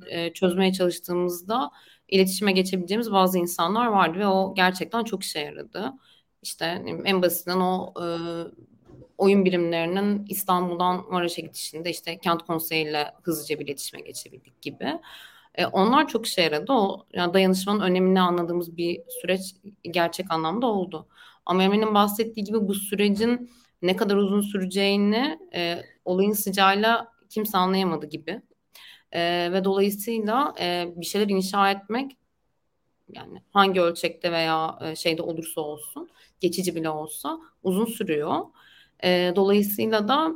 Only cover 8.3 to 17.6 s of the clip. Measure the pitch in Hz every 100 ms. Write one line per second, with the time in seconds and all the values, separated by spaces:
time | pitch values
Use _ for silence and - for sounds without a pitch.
8.3 | 170 165 - - _ - - - - 196
9.3 | 202 185 175 170 170 165 190 202 202 202
10.3 | 202 - 180 180 175 180 180 - 180 170
11.3 | 170 160 - - 156 170 165 170 170 175
12.3 | 165 - 165 165 160 151 151 143 - 175
13.3 | 151 147 151 147 139 - - - - -
14.3 | - _ _ 147 - 131 - - - -
15.3 | - _ - 175 190 208 196 269 220 226
16.3 | - 160 151 196 262 196 - - 185 175
17.3 | 190 190 190